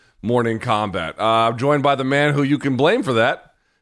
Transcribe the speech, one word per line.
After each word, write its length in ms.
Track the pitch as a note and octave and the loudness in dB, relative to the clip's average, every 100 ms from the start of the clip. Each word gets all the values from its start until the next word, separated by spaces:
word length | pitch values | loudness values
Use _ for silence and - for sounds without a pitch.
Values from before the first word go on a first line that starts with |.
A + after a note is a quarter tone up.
| _ _ | _ _
Morning 380 | G#2 B2 A#2+ A2 | -2 0 0 -2
Combat. 580 | B2 G#2+ G#2 F2+ D#2+ - | -2 -2 -2 -4 -8 -2
Uh, 320 | G#2+ A2+ A2+ | 0 2 0
I'm 80 | A#2+ | 0
joined 260 | C#3 D3 | 0 0
by 120 | C#3+ C3+ | 0 0
the 80 | |
man 300 | C3 C#3+ D3 | 0 0 2
who 100 | C#3+ | 2
you 160 | C#3 C#3+ | 0 0
can 160 | C#3 B2+ | -2 0
blame 260 | D#3 A#3+ | 2 2
for 120 | E3+ | 0
that. 420 | A2+ B2 F3 - _ _ _ | 2 2 0 -10 _ _ _